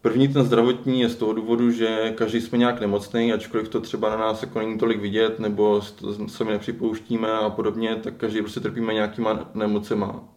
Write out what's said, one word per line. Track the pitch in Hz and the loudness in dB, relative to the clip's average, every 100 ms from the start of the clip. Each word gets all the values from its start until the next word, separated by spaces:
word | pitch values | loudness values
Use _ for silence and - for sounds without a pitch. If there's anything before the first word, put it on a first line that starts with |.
První, | 117 117 139 | 2 4 4
ten | 139 | 4
zdravotní, | 120 117 120 120 131 127 | 4 6 6 2 0 2
je | 117 | 2
z | 117 | 2
toho | 110 | 0
důvodu, | 110 110 117 120 | 0 0 4 4
že | 117 113 110 110 110 | 4 0 2 -2 0
každý | 110 113 | -2 -2
jsme | 113 120 | 0 2
nějak | 120 117 | 2 2
nemocnej, | 107 101 - 117 117 | 0 -2 -2 0 2
ačkoliv | 107 - 113 107 | 0 -2 -4 -2
to | 117 | -4
třeba | - 113 107 | -4 -2 -2
na | 110 | 0
nás | 110 107 | -2 -2
jako | - 113 | -6 -4
není | 110 110 | -4 0
tolik | 113 107 | 0 0
vidět, | 101 107 113 110 | 0 2 2 0
nebo | 107 104 107 104 | -4 2 4 4
s-, | 101 | 0
to | - 104 104 104 | -10 -8 -6 -8
sami | - 110 | -4 -2
nepřipouštíme | 104 - 117 117 110 - 113 110 | -2 -4 -4 -4 -4 -4 -2 0
a | 110 107 | 0 -2
podobně, | 104 107 110 113 107 | 0 -2 -2 -2 -2
tak | 107 - | -6 -6
každý | 110 107 | -2 -2
prostě | 104 120 | -4 -4
trpíme | 107 120 113 | -6 -2 -2
nějakýma | 110 107 117 113 110 - | 0 -2 0 -2 -2 -4
nemocema, | 110 107 104 - 107 98 - - | -2 0 0 0 -2 -2 -6 -16